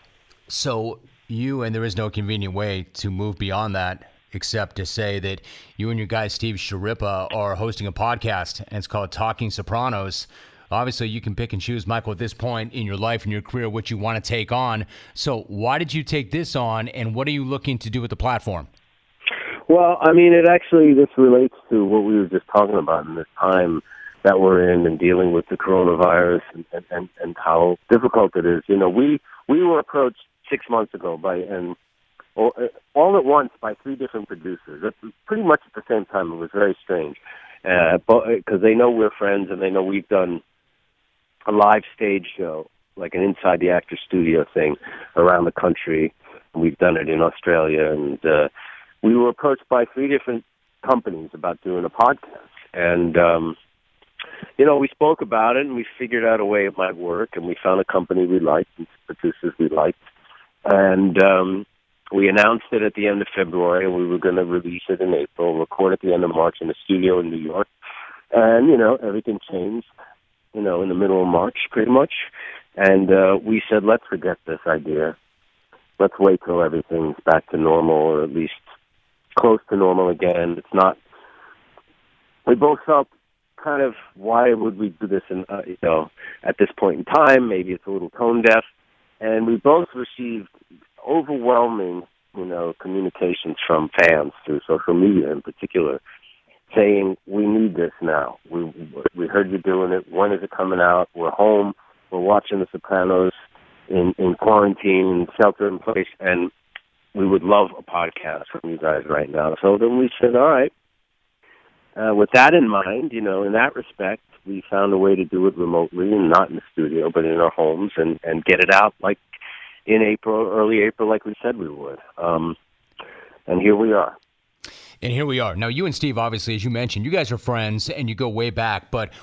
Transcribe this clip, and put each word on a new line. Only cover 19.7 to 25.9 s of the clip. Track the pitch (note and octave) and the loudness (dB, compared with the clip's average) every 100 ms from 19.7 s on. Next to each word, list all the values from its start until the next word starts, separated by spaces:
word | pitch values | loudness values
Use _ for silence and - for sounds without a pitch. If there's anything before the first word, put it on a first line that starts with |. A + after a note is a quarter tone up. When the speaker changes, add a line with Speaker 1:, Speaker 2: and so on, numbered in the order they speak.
Speaker 2:
Well, | E3+ F3 F3 | 4 6 4
I | D#3+ | 4
mean, | E3 F3 | 6 8
it | E3+ E3+ | 8 6
actually, | F3 - E3 D3+ | 4 4 6 8
this | C#3 C#3+ - | 8 4 6
relates | C3 B2 B2+ - _ | 6 6 4 -2 _
to | A2+ | 0
what | G2 G#2+ | 2 2
we | G#2 G#2+ | 2 2
were | |
just | F#2 F#2 - | 0 -2 0
talking | G#2 G#2 G#2 | 2 4 2
about | D2 D#2+ | 0 -2
in | D2+ E2 | -4 -10
this | D#2 - | -12 -2
time | F#2 F#2 F2+ D#2+ - - - - | 2 2 2 -2 -8 -18 -20 0
that | G2 F#2+ | 2 4
we're | F#2+ F2+ F2+ | 4 4 4
in | F2 E2+ | 4 2
and | D#2+ | 0
dealing | F2 F2+ F2+ | 2 2 2
with | E2+ - | 0 -2
the | F#2+ | -6
coronavirus | F#2+ F#2 F2+ | 0 2 2